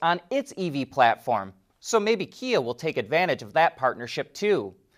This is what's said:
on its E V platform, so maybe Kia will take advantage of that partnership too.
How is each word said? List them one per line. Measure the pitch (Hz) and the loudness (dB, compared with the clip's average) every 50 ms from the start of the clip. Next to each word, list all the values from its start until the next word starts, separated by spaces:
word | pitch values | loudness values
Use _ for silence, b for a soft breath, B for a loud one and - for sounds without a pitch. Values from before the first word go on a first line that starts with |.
| - | 0
on | 165 175 175 - - | 0 0 0 -2 -4
its | 254 277 277 - - | -4 -4 -4 -4 -6
E | - 190 175 | -6 -6 -4
V | 139 139 135 | -2 -4 -6
platform, | - - 139 127 117 110 - - - 120 104 98 95 95 _ _ _ _ _ | -4 2 4 4 4 4 2 0 -2 -2 -2 -2 -6 -12 _ _ _ _ _
so | - - - 233 | -6 0 0 2
maybe | 208 214 226 196 170 | 2 2 0 0 0
Kia | - - - - 254 240 180 | -6 -8 -10 -4 0 0 0
will | 127 117 120 | 0 0 -4
take | - - 160 143 | -4 -4 -4 -2
advantage | - 113 98 139 165 185 175 139 - 120 | -2 -2 0 0 0 2 2 0 -2 -4
of | 104 95 | -2 2
that | 156 165 170 - | 2 2 2 2
partnership | - 135 127 110 90 120 117 - - 131 - - | 2 0 0 0 -2 -8 -10 -6 -8 -8 -8 -8
too. | - 202 208 202 156 107 95 87 _ _ _ b | -4 0 0 2 0 0 -4 -10 _ _ _ b